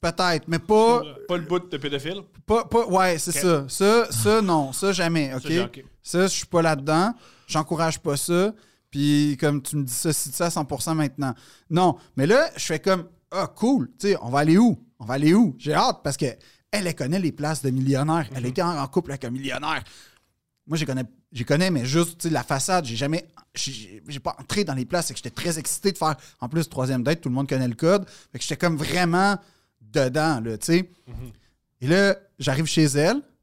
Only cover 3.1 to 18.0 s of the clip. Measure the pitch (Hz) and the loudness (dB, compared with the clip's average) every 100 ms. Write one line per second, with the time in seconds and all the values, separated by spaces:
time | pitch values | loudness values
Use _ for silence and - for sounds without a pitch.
3.1 | 170 175 165 185 160 135 - 196 226 226 | 2 -2 0 2 2 0 0 4 4 2
4.1 | 113 151 220 202 165 135 131 196 185 170 | 0 2 4 4 2 0 -2 0 0 2
5.1 | 165 139 131 147 170 160 - - _ - | 2 0 -4 -2 -2 -2 -8 -20 _ -4
6.1 | 170 190 - - 175 165 151 139 156 196 | 0 2 0 0 2 2 0 2 2 2
7.1 | 240 - _ _ 156 156 160 165 156 160 | -2 -14 _ _ -4 -2 -2 -2 -2 -4
8.1 | 143 - 175 202 214 _ _ _ 139 147 | -4 0 2 0 -2 _ _ _ -2 2
9.1 | 147 147 135 151 147 135 151 135 120 170 | 4 2 2 0 0 -2 -4 -4 -4 -2
10.1 | 147 147 - 170 165 147 135 - 160 147 | -2 -4 -4 -2 -2 -6 -6 -4 -2 -2
11.1 | 135 135 120 - _ _ 170 180 143 - | -2 -6 -6 -14 _ _ 2 2 2 -8
12.1 | - 143 233 311 - - 156 - 185 170 | -2 2 4 2 -2 -6 -2 0 0 -2
13.1 | _ _ 180 170 - 226 269 131 _ 202 | _ _ -6 -6 -2 0 2 -2 _ -2
14.1 | 185 117 135 143 180 240 175 _ _ 107 | -2 0 0 4 6 6 4 _ _ -6
15.1 | 135 151 190 220 127 143 147 240 202 147 | 2 4 6 4 0 -2 0 0 0 -6
16.1 | 135 139 - _ _ _ 208 180 156 127 | -4 -4 -6 _ _ _ -4 -4 -4 -4
17.1 | 180 170 - 147 160 139 127 131 135 | -2 -2 -4 -6 -4 -2 -2 0 0